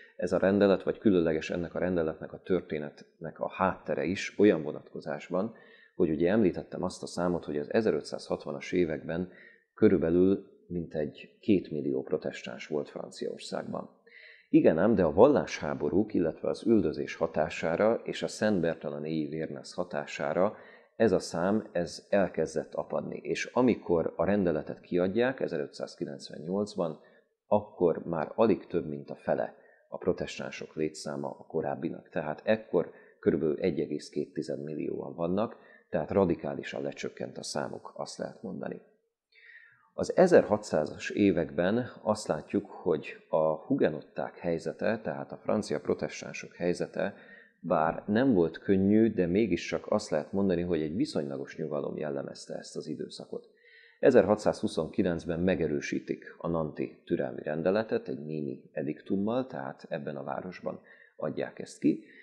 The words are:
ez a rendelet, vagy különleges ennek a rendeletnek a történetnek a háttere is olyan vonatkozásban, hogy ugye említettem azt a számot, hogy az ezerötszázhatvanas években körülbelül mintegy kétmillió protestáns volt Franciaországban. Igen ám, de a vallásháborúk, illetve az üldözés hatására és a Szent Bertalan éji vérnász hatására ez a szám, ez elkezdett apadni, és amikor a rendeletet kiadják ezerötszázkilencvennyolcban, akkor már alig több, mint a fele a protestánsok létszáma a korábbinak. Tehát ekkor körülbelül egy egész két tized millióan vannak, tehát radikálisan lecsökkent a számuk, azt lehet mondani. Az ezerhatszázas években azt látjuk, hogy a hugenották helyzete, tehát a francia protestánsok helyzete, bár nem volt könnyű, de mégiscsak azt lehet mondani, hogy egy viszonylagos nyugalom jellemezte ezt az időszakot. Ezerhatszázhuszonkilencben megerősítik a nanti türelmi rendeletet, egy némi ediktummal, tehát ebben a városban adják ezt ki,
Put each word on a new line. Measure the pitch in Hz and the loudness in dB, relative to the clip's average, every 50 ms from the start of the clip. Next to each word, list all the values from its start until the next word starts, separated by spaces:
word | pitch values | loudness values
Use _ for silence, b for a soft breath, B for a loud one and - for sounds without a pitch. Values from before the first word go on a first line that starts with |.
| B B B | B B B
ez | - 90 87 | -6 -2 0
a | 92 | 0
rendelet, | 85 - 95 98 101 101 101 95 87 - | 2 4 4 4 6 6 6 4 4 2
vagy | - - | -2 -2
különleges | - - 110 95 90 82 82 80 78 - - | 2 4 4 6 6 6 4 2 0 -2 -4
ennek | 85 87 85 80 - | -4 -4 -4 -6 -4
a | 78 | -2
rendeletnek | 82 90 92 85 80 78 76 - - 76 78 | -2 0 0 0 0 0 -2 -6 -10 -14 -14
a | 78 | -8
történetnek | - - 95 85 - - 85 73 73 73 - - - _ _ - 85 78 - - | -2 0 0 0 0 -2 -6 -6 -6 -8 -12 -16 -20 _ _ -12 -12 -12 -6 -6
a | - - | -6 -6
háttere | - - 95 92 82 - - - 78 67 69 | -2 0 0 0 0 -2 -4 -4 -4 -2 -2
is | 80 95 104 - - - - | -2 -2 -4 -6 -4 2 6
olyan | 101 104 95 80 73 | 6 6 6 4 0
vonatkozásban, | 73 69 - - - - 76 76 78 71 73 - - 85 87 98 113 B B B B B B B B B | -4 -8 -8 -10 -14 -14 -10 -8 -8 -8 -8 -6 -4 -2 -2 -2 -4 B B B B B B B B B
hogy | - 92 76 | 0 2 2
ugye | 78 71 85 87 | 2 4 4 4
említettem | 101 117 107 87 - 85 - - - 73 82 | 4 4 4 4 2 0 -4 -8 -6 -4 -4
azt | 92 - - - | -4 -6 -8 -12
a | |
számot, | - - 90 87 90 87 80 - | -8 -4 -2 0 0 0 -2 -4
hogy | - 73 | -4 -4
az | 73 71 - - | -4 -2 0 0
ezerötszázhatvanas | 113 110 107 78 73 - - - - - - 87 - - 78 71 67 - - | 2 2 2 2 0 -2 -6 -10 -10 -6 -6 -6 -6 -6 -8 -10 -8 -6 -2
években | - 90 90 78 78 71 - 73 80 85 92 90 B B B B B B B _ _ | 0 2 2 2 0 -4 -6 -4 -4 -4 -4 -6 B B B B B B B _ _
körülbelül | - 110 107 95 80 76 82 85 90 92 95 98 - - - - _ _ | 4 6 6 6 4 4 4 6 6 6 6 4 2 -2 -8 -20 _ _
mintegy | - 87 87 80 78 - 80 76 71 - - - - _ _ | -8 -6 -6 -6 -4 -4 -4 -4 -4 -6 -10 -18 -20 _ _
kétmillió | - - 104 87 - - - 76 65 69 67 65 - | 2 4 4 4 2 0 -4 -4 -2 -2 -2 -2 -2
protestáns | - 78 76 - 69 - - - - 62 69 - | -2 -4 -4 -2 -6 -8 -8 -10 -12 -12 -12 -8
volt | - 76 73 69 - | -6 -4 -4 -4 -6
Franciaországban. | - - - - - - - - - - - - - 78 - - - - - - - _ B B B B B B B B B B | -10 -12 -12 -12 -10 -8 -8 -8 -8 -10 -10 -8 -8 -8 -6 -6 -8 -8 -8 -10 -16 _ B B B B B B B B B B
Igen | - 160 147 113 82 | 6 6 8 6 6
ám, | 80 90 113 117 | 6 6 6 6
de | 95 90 | 6 4
a | 78 73 | 4 8
vallásháborúk, | 85 113 147 143 104 73 - - - - 76 71 65 69 73 - 92 110 107 - | 8 8 8 8 6 2 0 -4 -6 -4 -4 -2 -2 0 2 2 2 2 2 2
illetve | 98 87 78 - - - 73 | 0 0 0 -2 -2 -4 -4
az | 71 - - | -4 0 4
üldözés | 101 117 107 82 80 69 73 69 71 - | 6 6 6 6 4 0 -4 -6 -6 -4
hatására | - 82 82 - - 78 82 - - - 82 82 85 98 110 117 - - | -2 -2 0 2 0 0 0 -2 -4 -2 0 2 2 4 2 2 0 -2
és | - 82 - - | -6 -6 -4 -6
a | |
Szent | 80 - - 110 107 107 90 | -6 -2 0 0 2 2 2
Bertalan | 82 82 80 - - 76 71 73 73 | 2 0 0 -2 -6 -8 -8 -6 -4
éji | 78 80 80 76 | -2 -2 -2 -2
vérnász | 71 76 80 78 73 76 65 62 - - | -2 -4 -6 -6 -6 -8 -10 -14 -8 -6
hatására | - 90 - - 73 71 - - - 76 71 76 85 92 107 107 B B B B B B B _ | -6 -6 -4 -4 -6 -6 -6 -6 -4 -4 0 2 2 2 2 0 B B B B B B B _
ez | - 117 107 | 2 4 4
a | 92 80 | 4 4
szám, | - - - 85 85 95 104 110 104 - | 2 -2 -2 0 2 2 2 0 0 -2
ez | - 87 85 78 - - - _ | -2 -2 -2 -2 -6 -12 -4 _
elkezdett | - 101 92 87 - - 80 78 - 78 71 - - | 2 2 2 2 0 0 -2 0 -2 -4 -4 -4 -6
apadni, | - 73 - 73 73 73 73 - - - | -6 -4 -4 -4 -4 -4 -6 -8 -8 -4
és | - 82 - - | -4 -4 -4 -4
amikor | - - 120 127 123 98 - - - 87 82 80 - - | -2 2 4 4 4 4 2 2 2 2 2 2 0 0
a | - 82 | 0 2
rendeletet | 82 101 104 95 85 78 76 71 71 69 - | 2 2 4 4 2 2 0 -2 -6 -10 -12
kiadják | - - 85 87 90 98 95 113 120 127 135 - | -6 -2 0 2 2 2 2 2 2 0 0 -2
ezerötszázkilencvennyolcban, | 78 76 82 78 71 - - - - - - - 85 73 71 - - - 67 69 73 82 92 101 104 101 - - 87 80 76 b b b b b b b b _ _ | -4 -2 -2 -4 -4 -6 -8 -10 -10 -10 -8 -8 -8 -8 -8 -10 -14 -14 -14 -10 -6 -2 -2 -2 -2 -2 -2 -4 -4 -4 -4 b b b b b b b b _ _
akkor | - 104 104 104 - - - - 85 76 - - | 0 2 2 2 -2 0 2 4 4 4 2 -2
már | - 85 80 73 - - | -4 -4 -4 -4 -2 2
alig | - 113 110 92 - - | 4 4 4 4 2 0
több, | - - 85 69 | -2 -4 -2 -2
mint | 76 73 71 69 - | -4 -6 -8 -10 -12
a | 67 | -14
fele | - - - 78 65 57 - b b b b b b b _ | -6 -2 0 0 0 -2 -4 b b b b b b b _
a | - | -14
protestánsok | - - 87 82 - 80 73 - - 67 64 - - - - - | -4 -2 -2 -2 -2 -4 -8 -8 -8 -10 -10 -10 -12 -14 -10 -4
létszáma | 78 78 78 - - - 78 71 71 71 67 - - | -4 -4 -4 -4 -6 -10 -8 -6 -6 -6 -8 -10 -12
a | - | -12
korábbinak. | - - 80 76 73 69 67 73 78 73 - - _ | -6 -4 -2 -2 -2 -2 -4 -4 -6 -6 -10 -14 _
Tehát | - 82 78 76 76 - - | -8 -6 -4 -4 -6 -2 0
ekkor | - 110 110 - - - 87 78 B B B B B B _ | 0 0 0 0 0 0 0 0 B B B B B B _
körülbelül | - 82 85 76 80 78 73 - | 0 2 2 2 2 0 0 0
egy | - 92 76 73 | 0 0 0 -2
egész | 73 64 73 73 - - | -4 -4 -6 -8 -8 -8
két | - 78 73 - - | -6 -6 -6 -6 -6
tized | 80 - - 69 69 71 | -8 -6 -6 -6 -8 -8
millióan | 76 76 73 73 73 71 71 71 69 67 | -8 -8 -6 -6 -6 -6 -6 -8 -8 -6
vannak, | 76 85 85 92 98 110 117 - B B B B B B _ | -4 -2 -2 0 -2 -2 -4 -6 B B B B B B _
tehát | - 85 76 - | -4 -4 -2 0
radikálisan | 87 101 98 85 82 - - 73 71 67 67 - - - | 2 4 4 4 2 0 -4 -6 -6 -8 -8 -8 -8 -6
lecsökkent | 69 69 67 - - - - - 62 64 65 | -6 -6 -6 -8 -10 -10 -8 -8 -10 -10 -10
a | - - | -10 -10
számuk, | - - 73 69 55 50 - - - - | -6 -6 -6 -6 -6 -8 -12 -14 -14 -12
azt | - 71 - - | -10 -10 -10 -10
lehet | - 69 67 69 - | -10 -10 -10 -10 -10
mondani. | - - - - - - - - - _ _ _ _ _ _ _ _ B B B B B B B B B B B B B B | -12 -10 -10 -8 -8 -10 -10 -12 -16 _ _ _ _ _ _ _ _ B B B B B B B B B B B B B B
Az | - 87 90 - | -6 -4 0 2
ezerhatszázas | - - - - 117 - - 101 107 - - - 78 76 67 73 85 - - | 4 6 8 8 6 6 6 2 -2 -2 0 0 0 0 -2 -4 -8 -8 -4
években | - - 101 101 85 85 80 69 71 80 87 92 107 120 127 107 - - | 0 4 4 4 4 2 0 -2 -2 0 0 2 0 0 -2 -6 -10 -4
azt | - 107 107 - - | -2 -2 -2 -2 -2
látjuk, | - 82 76 - - - 101 - - | -4 -4 -4 -4 -4 -2 -2 -2 -4
hogy | - - - 90 82 73 - - - - - _ | -8 -6 -2 0 0 0 -2 -8 -14 -16 -6 _
a | - 82 78 78 78 | 2 2 4 2 2
hugenották | - - - 139 139 127 87 76 73 - - - - 67 - - | 0 -2 -2 0 2 2 2 0 -4 -10 -10 -8 -8 -8 -8 -8
helyzete, | - - 87 82 80 - 80 - - - 95 113 113 - | -6 -4 -2 -2 -2 -4 -6 -6 -2 -2 -2 -2 -2 -4
tehát | - 71 69 69 - | -6 -6 -6 -8 -10
a | - - - | -12 -6 -4
francia | - 104 107 98 - 76 73 | -2 -2 0 -2 -2 -4 -2
protestánsok | - - - - - 73 - - - - 71 - - - - | -2 -2 -2 -2 -2 -6 -6 -8 -12 -12 -12 -12 -14 -14 -8
helyzete, | - 85 87 87 - 85 78 - 85 87 98 B B B B B B B B B _ | -2 0 0 0 0 -4 -6 -4 -4 -4 -4 B B B B B B B B B _
bár | - - 90 80 78 80 80 - - | -2 0 2 2 2 2 0 -2 -2
nem | - 104 110 131 139 113 | 0 2 4 4 6 6
volt | 90 82 80 - | 6 4 4 0
könnyű, | - - - 98 95 95 98 104 107 110 117 107 | -2 0 2 4 4 6 6 6 6 6 6 4
de | 98 90 | 2 0
mégiscsak | 85 87 101 117 101 87 82 - - 87 80 - - | 2 2 2 2 2 0 0 -2 -2 -4 -6 -2 0
azt | - 104 - - | 0 0 0 0
lehet | 85 76 73 - | -2 -2 -2 -2
mondani, | - 95 101 98 90 85 | -2 0 2 2 2 2
hogy | 87 90 90 78 | 2 0 0 0
egy | 78 76 80 | 0 0 -2
viszonylagos | 104 147 - - 90 73 69 69 65 69 - - | -2 -2 -2 -2 -2 -4 -4 -4 -8 -8 -10 -8
nyugalom | - 82 73 73 73 69 71 71 | -8 -6 -4 -4 -4 -4 -4 -4
jellemezte | 71 73 76 69 69 69 - - - - - - | -6 -4 -4 -4 -4 -6 -8 -10 -14 -12 -12 -12
ezt | - - - - | -12 -12 -10 -10
az | - - | -10 -8
időszakot. | 78 73 - - - - - - - - - - - b b b b b b b b b b | -8 -8 -8 -8 -10 -12 -14 -12 -12 -12 -12 -12 -16 b b b b b b b b b b
Ezerhatszázhuszonkilencben | - 139 123 117 92 92 104 104 - 95 82 - - 104 - - 80 78 - - 98 90 85 82 - 85 85 80 | 6 8 8 8 8 6 4 4 4 2 0 2 -2 -2 -2 -2 -4 -2 0 0 0 0 0 -2 -4 -4 -2 0
megerősítik | 90 92 90 80 85 76 73 71 - - - - - - - - - - - | 2 2 2 2 0 0 0 -2 -4 -4 -6 -6 -4 -6 -8 -8 -10 -16 -14
a | - - | -8 -4
nanti | 85 85 82 80 76 65 - 64 - - - _ | -2 0 0 -2 -2 -4 -6 -6 -6 -8 -10 _
türelmi | - 87 78 71 65 62 65 - | -4 -2 -2 -2 -4 -6 -6 -6
rendeletet, | 76 76 80 80 90 95 107 113 113 120 113 - | -4 -4 0 0 2 2 0 0 -2 -2 -4 -4
egy | - 65 67 73 | -6 -8 -8 -8
némi | 76 78 78 73 67 64 - - - | -6 -6 -4 -4 -6 -8 -10 -14 -10
ediktummal, | - - 73 69 76 - - - 101 98 98 107 117 131 127 | -8 -6 -4 -4 -6 -6 -4 -4 -2 0 0 0 0 -2 -4
tehát | - - 71 65 67 73 - - - | -4 -8 -8 -8 -8 -10 -12 -10 -8
ebben | 82 80 71 76 73 | -8 -6 -6 -6 -8
a | 71 69 | -8 -6
városban | 69 67 - - 92 87 - - 78 76 - B B B B B B B | -6 -6 -6 -8 -10 -10 -8 -8 -8 -8 -8 B B B B B B B
adják | - - 78 - - 67 - - - | -6 -6 -4 -4 -4 -6 -6 -8 -12
ezt | - - - - | -14 -14 -6 0
ki, | - 151 - B B B B B | 2 2 2 B B B B B